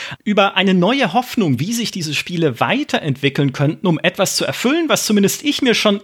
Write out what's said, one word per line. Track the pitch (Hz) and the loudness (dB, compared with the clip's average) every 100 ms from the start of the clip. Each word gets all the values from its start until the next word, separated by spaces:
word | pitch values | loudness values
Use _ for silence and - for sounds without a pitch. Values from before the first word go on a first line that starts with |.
| - 143 | -14 -8
über | 208 208 202 190 | -2 2 2 2
eine | 190 185 | 2 4
neue | 185 277 208 | 2 2 2
Hoffnung, | 220 247 - 170 120 | 0 -2 -2 0 0
wie | 180 | -2
sich | 233 214 | -4 -6
diese | 190 151 | -6 -6
Spiele | 139 - 175 156 113 | -6 -4 0 0 0
weiterentwickeln | 127 233 294 240 151 127 143 139 139 | 0 0 -2 -4 -2 -2 0 0 -2
könnten, | 131 143 - 185 | 0 -2 0 0
um | 151 | 2
etwas | 180 - 185 - | 0 0 -2 0
zu | 180 | -4
erfüllen, | - 247 330 302 | -2 0 0 2
was | 202 - | 0 2
zumindest | 208 196 - | 2 2 0
ich | 294 - | -4 0
mir | 254 | 0
schon | 208 214 202 | 2 2 0